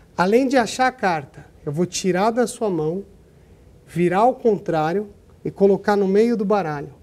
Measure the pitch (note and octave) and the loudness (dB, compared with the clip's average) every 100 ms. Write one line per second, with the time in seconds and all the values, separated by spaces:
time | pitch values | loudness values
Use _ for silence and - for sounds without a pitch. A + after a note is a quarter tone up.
0 | _ - F3+ A3+ C4+ C4+ A3 - B3+ B3+ | _ -2 2 2 2 2 0 0 -2 0
1 | G3 D#3+ C3 - - - - D3 F3+ - | -2 -2 -6 -20 -20 -14 -8 -4 -4 -2
2 | F#3+ F3+ G#3+ A#3 A#3+ - G#3+ E3+ D3+ F#3 | -2 0 0 0 -2 -2 -4 -2 -4 -6
3 | - - _ _ _ - - - _ D#3+ | -10 -20 _ _ _ -20 -20 -20 _ 0
4 | F3 F#3 A#3 B3+ A#3+ G3 - D#3+ D#3 F#3+ | 0 4 2 2 0 0 -2 -2 -2 -4
5 | G#3 - - - D#3 - G3 F#3+ G#3 G3+ | -6 -14 -20 -12 -12 0 2 2 0 0
6 | F#3+ G3 A#3 A3+ G3+ G#3 E3 D3 C3+ - | 2 2 2 0 0 0 -2 -8 -12 -18